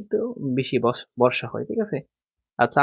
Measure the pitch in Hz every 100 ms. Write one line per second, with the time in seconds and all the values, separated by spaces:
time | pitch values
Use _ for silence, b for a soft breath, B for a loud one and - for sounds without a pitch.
0 | - 214 233 - 139 127 131 127 117 123
1 | - - 123 - 127 110 - 226 208 -
2 | - _ _ _ _ - 120 -